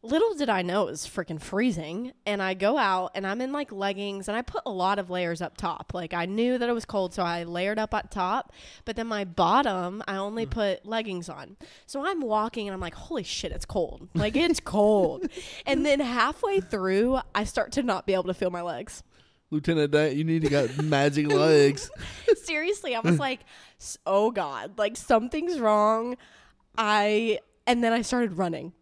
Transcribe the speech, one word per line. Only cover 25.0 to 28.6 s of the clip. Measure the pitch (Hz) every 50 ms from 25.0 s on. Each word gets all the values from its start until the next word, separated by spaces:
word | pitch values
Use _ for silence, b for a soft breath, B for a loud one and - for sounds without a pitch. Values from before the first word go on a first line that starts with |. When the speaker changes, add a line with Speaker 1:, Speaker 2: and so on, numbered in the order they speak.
| - - 262 226 220 247 - 311 311 349 359 294
Speaker 1:
wrong." | 233 214 214 208 208 214 220 220 226 240 247 - b b b b b b b b _ _ _ -
I, | 226 208 214 214 208 208 214 208 226 226 214 - - _ _ _ _
and | - 247 240 240
then | 226 226
I | 240 226
started | - - 247 240 214 180 160
running. | 190 175 165 156